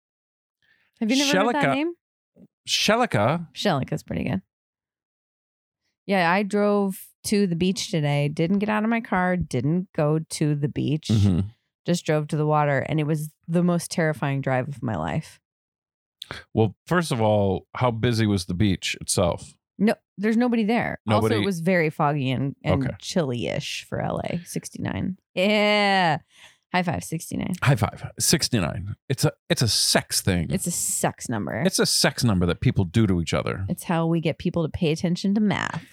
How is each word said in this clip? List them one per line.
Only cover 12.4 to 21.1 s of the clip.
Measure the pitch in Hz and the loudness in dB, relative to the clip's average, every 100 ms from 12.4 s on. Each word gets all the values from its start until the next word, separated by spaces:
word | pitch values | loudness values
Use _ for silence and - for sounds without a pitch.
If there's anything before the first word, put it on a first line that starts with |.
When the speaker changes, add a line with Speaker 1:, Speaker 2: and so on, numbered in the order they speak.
| 151 | 2
Speaker 1:
water. | 151 147 135 | 2 2 0
And | - 156 | 0 -2
it | 147 | 0
was | 156 156 _ - | -2 -4 _ -2
the | 170 | 0
most | 175 175 - | 2 0 -2
terrifying | - 156 151 143 139 | 0 0 0 -2 0
drive | 135 131 127 | 0 0 -2
of | 127 | -6
my | 123 90 | -4 -2
life. | 80 151 - - _ _ _ _ _ _ _ _ - - - | -2 -4 -6 -20 _ _ _ _ _ _ _ _ -16 -16 -6
Speaker 2:
Well, | 110 110 - - | 0 0 -2 -2
first | 170 156 | -2 0
of | 123 | 0
all, | 107 104 98 90 - | 2 4 2 0 -6
how | - 127 | -2 -2
busy | 113 123 110 107 | 0 0 2 2
was | 98 | 0
the | - | -2
beach | 87 104 85 - - | 0 2 2 -4 -8
itself? | - - 87 - - _ _ - | -4 0 0 0 -10 _ _ 0
Speaker 1:
No, | 208 - _ - | 0 0 _ -4
there's | 214 226 | 0 2
nobody | 247 226 | 2 0
there. | 208 233 80 - | 0 0 -2 -6
Also, | 208 | 0